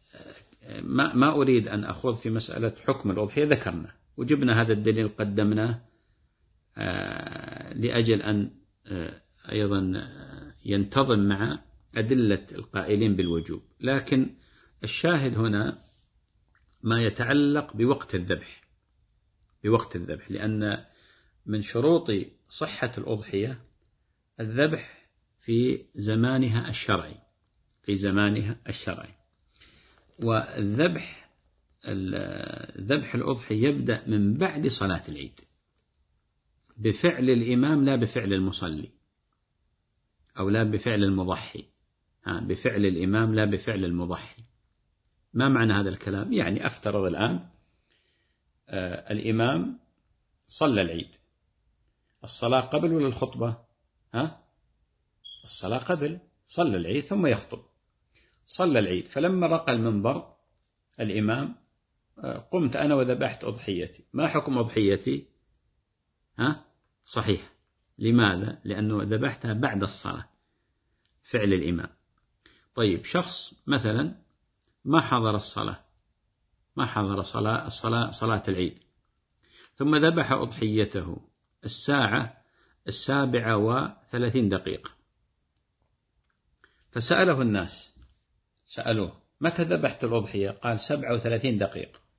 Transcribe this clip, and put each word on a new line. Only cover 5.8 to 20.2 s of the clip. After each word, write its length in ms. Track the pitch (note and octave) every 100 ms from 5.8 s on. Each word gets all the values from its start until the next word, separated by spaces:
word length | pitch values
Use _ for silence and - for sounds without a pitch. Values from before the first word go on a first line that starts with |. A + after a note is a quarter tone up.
| - _ _ _ _ _ _ _ _ -
آه، 960 | G1+ G1+ F#2+ F2+ - - - - -
لأجل 480 | - A#2 A#2+ A2+ G#2+
أن، 300 | G2+ G#2 G2+ - _ _ -
آه، 340 | F#2+ D#2+ - _ _ -
أيضًا، 420 | G#2+ G2+ G2+ F#2 F#2
آه، 580 | - - - - - - G#2+
ينتظم 540 | G2+ G2+ C3+ C3 A2
مع 400 | G2+ G2 A2 D3 - - _ A2+
أدلة 520 | A2 C3 A2 F#2+ -
القائلين 640 | - - G2+ D#2+ G#2 A2 F#2+
بالوجوب. 460 | F2 E2 D#2+ E2 - _
لكن 560 | A#2+ C3+ C3+ C3+ B2+ - _ _ _ _
الشاهد 540 | A2 - E3 E3 C3+ A2
هنا 460 | A2+ G#2 A2+ - - _ _ _ _ _ _ _ _ _
ما 200 | A2+ A2+
يتعلق 720 | A2+ G#2+ A#2+ C#3+ C#3+ D3 D3 G#2
بوقت 400 | A#2+ C3+ - F#2+
الذبح، 460 | F2 E2+ - - _ _ _ _ _ _ _ _ _ _
بوقت 320 | G#2+ A2+ - F2+
الذبح، 360 | F2 D#2